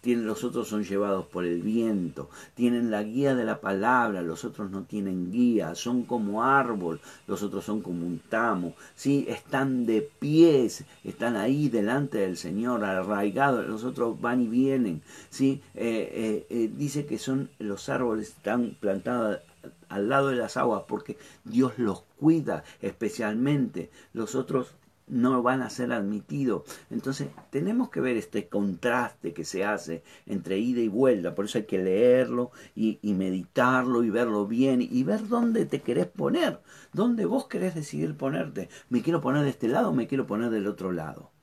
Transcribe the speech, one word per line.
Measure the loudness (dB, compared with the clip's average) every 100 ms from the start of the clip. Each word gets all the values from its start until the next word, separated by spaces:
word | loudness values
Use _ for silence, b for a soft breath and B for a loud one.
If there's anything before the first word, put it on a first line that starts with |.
tienen, | 2 0 0
los | -2
otros | -4 -4 -2
son | -2
llevados | -2 0 2 0 -2
por | -4
el | -2 0
viento, | 0 0 0 0 -2 -6 -14 B B
tienen | 0 2 2 0
la | -2
guía | -2 0 2
de | 2
la | 0 -2
palabra, | -2 0 4 4 2 0
los | -4 -6
otros | -8 -8 -8
no | -8
tienen | -8 -6 -4 -4 -2
guía, | 2 4 4 0
son | -6 -2 -2
como | -2 -2 -2 0
árbol, | 4 4 4 -2 -2 -6 B B -8
los | -4
otros | -4 -6
son | -4 -6
como | -4 -6 -4
un | -6
tamo, | -4 0 0 0 -4 -8 B
¿sí? | -6 0 0 0
Están | -6 -4 -2 0 0 2
de | 2
pies, | 0 _ 0 8 8 8 4 -2 -16 B
están | -12 -4 -2 0
ahí | 0 2 2
delante | 2 2 0 0 0
del | -2 -2
Señor, | -4 -4 -2 -2
arraigados, | 0 -2 0 0 0 2 2 2 -2
los | -4
otros | -6 -2 -2 -2
van | -2 0
y | 2
vienen, | 2 2 2 0 -2 B B B
¿sí? | 0 0 0 B
Eh, | -6 -4 -2 -4
eh, | -4 -2 -2 -2
eh, | -2 -2
dice | -2 -4 -4
que | -4 -6
son, | -2 -2 -4 _
los | -8 -6 -4
árboles | -2 0 -2 -4
están | -8 -2 0 0 -2
plantados | -2 -2 -2 0 0 -2 -8 -20 -20 -20 -10
al | -2 2
lado | 2 2
de | 0
las | -2 0
aguas | 0 0 -2
porque | -8 -8 -14 B B
Dios | -2 2 2 2
los | -2 -2 -8 _
cuida | 4 4 2 -4 -6 B
especialmente, | -8 -4 -4 -2 -2 0 2 2 0 -2 -10 B B
los | -8 -4 -4
otros | -2 -2 -2 -12 _ _ _
no | 0 2 4
van | 2 0
a | -2
ser | -4 -2
admitidos. | -2 -2 -4 -4 -2 0 0 -4 B B
Entonces | -6 -4 -6 -8 -10 -6
tenemos | -2 0 0 -2
que | -2
ver | 0 0
este | -2 -4 -2
contraste | -2 -2 0 0 0 -2 -4 -8
que | -8
se | -6 -2
hace | 0 -2 -4 -10 B B -6
entre | -6 -2 -2
ida | 0 2
y | 0
vuelta, | 4 4 4 0
por | -2 -2
eso | -2
hay |
que | -2 0
leerlo | 2 4 6 6 4 0 -4 B B
y, | -2 -2 0
y | -2
meditarlo | 0 0 -2 -2 2 4 4 2 2
y | 2
verlo | 2 2 2 0
bien | 2 4 4
y | 2 0
ver | 0 0 0
dónde | 0 2 2 0
te | -2
querés | -2 0 -2
poner, | -2 0 2 0 -2 B B B
dónde | 0 2 2 2
vos | 0 -2
querés | -4 -2
decidir | -4 -8 -4 -4 -2
ponerte. | -4 -2 -4 -6 -10 B B
¿Me | 0
quiero | 2 0
poner | 2 2
de | 2
este | 0 0
lado | 2 2
o |
me | 0 0
quiero | -2 0
poner | 0 0
del | 0 -2
otro | -2 -4
lado? | -4 -6 -10 -18 _